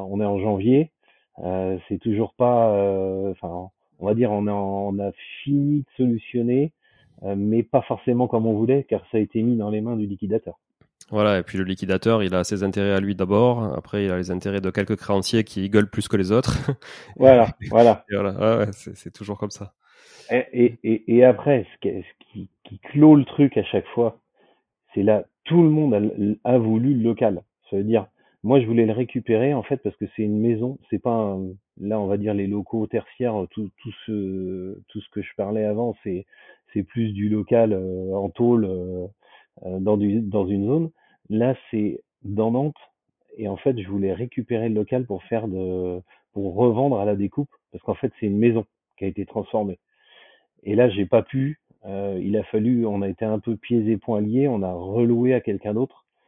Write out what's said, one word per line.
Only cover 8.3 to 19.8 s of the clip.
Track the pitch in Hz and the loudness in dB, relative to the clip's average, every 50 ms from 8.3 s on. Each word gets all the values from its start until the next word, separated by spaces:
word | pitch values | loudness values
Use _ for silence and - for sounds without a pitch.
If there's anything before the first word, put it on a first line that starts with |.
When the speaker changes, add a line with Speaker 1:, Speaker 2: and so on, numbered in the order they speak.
| 123 113 110 | 0 0 0
Speaker 1:
on | 113 107 | 0 0
voulait, | 104 113 120 135 139 131 | 2 2 2 2 0 2
car | - 110 92 - _ | 0 -4 -4 -2 _
ça | - | -2
a | 110 | -2
été | 104 - - 113 113 | -2 0 -2 0 0
mis | 120 120 | 2 0
dans | 110 104 104 | 0 0 -2
les | 107 107 | -4 -4
mains | 110 120 120 | -4 -4 -4
du | 110 107 | -4 -4
liquidateur. | 98 101 - 107 95 107 113 - - - _ _ _ _ _ _ _ _ _ - _ | -6 -6 -6 -4 -2 -2 -2 -4 -8 -14 _ _ _ _ _ _ _ _ _ -14 _
Speaker 2:
Voilà, | 107 104 107 104 101 | 0 2 2 4 2
et | 92 87 | 2 0
puis | - - 95 | -2 -4 -4
le | 95 | -2
liquidateur, | 92 95 - 98 92 95 95 - 113 113 110 101 | -2 -4 -4 -2 -2 -2 2 2 2 2 2 2
il | 90 92 | 0 0
a | 90 87 | 0 0
ses | - 104 95 101 | -2 -2 -2 -2
intérêts | 95 90 101 98 101 | -2 0 0 0 2
à | 98 95 | 2 0
lui | 98 101 98 | 0 -2 -2
d'abord, | 95 92 92 101 104 120 123 120 120 110 95 65 | -2 0 2 4 4 4 4 2 0 -2 -4 -6
après | - - - - 104 101 | -8 -8 -6 -4 -4 -2
il | 95 | -2
a | 90 | -2
les | 90 90 90 | -4 -4 -4
intérêts | 90 92 - 98 98 101 | -6 -6 -4 -4 -4 -2
de | 95 92 | -4 -2
quelques | - 104 98 - 107 | -2 -2 -2 -2 -4
créanciers | - - - 101 98 92 - - 113 104 | -4 -2 -2 -2 0 0 0 0 0 0
qui | - - 95 95 98 | -2 -6 -6 -4 2
gueulent | 104 104 104 98 | 4 4 4 4
plus | - 107 - | -2 -6 -4
que | - - | -2 -2
les | 101 92 92 | 0 0 2
autres. | 107 127 - - - | 2 2 2 0 -2
<laughs> | - - - 131 - - - - - - - - | -2 -4 -6 -6 -8 -12 -18 -20 -20 -20 -20 0
Speaker 1:
Voilà, | - 131 135 131 120 113 - - - | 6 8 10 10 10 6 4 0 -8
Speaker 2:
Et | 98 | -8
Speaker 1:
voilà. | - - 113 120 117 107 - - - | 2 4 6 8 8 6 4 -2 -4
Speaker 2:
voilà, | 104 101 101 98 | -4 -2 -2 -2
ouais, | 98 95 107 110 117 113 104 | -2 0 0 2 2 2 0
ouais, | 101 | -2
c'est, | 98 - - - - | -4 -10 -16 -20 -20
c'est | - - - | -18 -18 -20
toujours | - - 104 101 101 | -18 -14 -12 -10 -8
comme | - 104 101 | -8 -8 -10
ça. | - - 98 95 - _ | -10 -14 -16 -18 -18 _